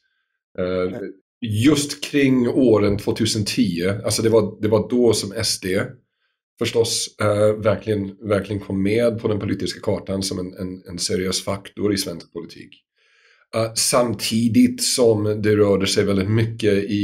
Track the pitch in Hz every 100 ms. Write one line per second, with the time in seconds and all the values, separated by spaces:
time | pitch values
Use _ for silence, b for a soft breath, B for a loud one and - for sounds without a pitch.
0 | _ _ _ _ _ - 90 92 92 110
1 | 95 - _ _ 117 104 127 156 - -
2 | - 147 139 127 120 120 127 107 101 101
3 | - 110 113 113 104 - 110 85 90 107
4 | 113 107 113 113 98 - 104 107 - 123
5 | 120 107 101 92 90 - 95 92 131 -
6 | _ _ _ _ _ - 113 117 113 -
7 | - - 107 104 107 107 104 98 110 104
8 | 98 98 110 101 92 101 - 98 98 113
9 | 120 107 110 104 101 - 87 - - 92
10 | - 98 95 95 90 90 92 92 - 87
11 | - 95 92 90 - 98 - - 101 98
12 | 87 85 - 85 82 - - _ _ b
13 | b b b b b 113 113 113 - 131
14 | 120 98 - 110 120 110 123 - - -
15 | 117 104 104 107 104 104 101 95 95 110
16 | 95 98 98 110 113 - 104 98 101 104